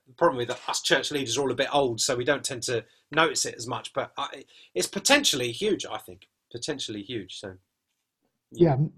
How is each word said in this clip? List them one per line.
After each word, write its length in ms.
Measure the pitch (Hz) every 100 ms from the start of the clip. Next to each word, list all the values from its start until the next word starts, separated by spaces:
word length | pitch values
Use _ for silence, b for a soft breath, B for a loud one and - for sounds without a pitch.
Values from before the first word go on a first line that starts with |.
| _
the 80 | 127
problem 200 | 170 131
with 200 | 120 120 -
us 140 | 131
church 280 | - 151 -
leaders 260 | 147 120 117
are 40 |
all 100 | 135
a 60 | 120
bit 180 | 131
old, 260 | 143 131 113
so 140 | -
we 100 | 123
don't 200 | 123 135
tend 180 | - 120
to 200 | 123 117 - _ _
notice 360 | 156 160 123 -
it 100 | 113
as 100 | 117
much, 260 | 117 -
but 200 | 139 113 -
I, 280 | 139 - - b b
it's 120 | 180 180
potentially 640 | 202 - 285 285 139 123
huge, 340 | 117 208 165 95
I 80 | 107
think, 300 | - 90 - _ _
potentially 500 | 117 - 135 - 107
huge. 380 | 98 117 90 -
So, 140 | 101 92 _ _ _ _ _ _ _ _ _
yeah. 240 | - 170 131 156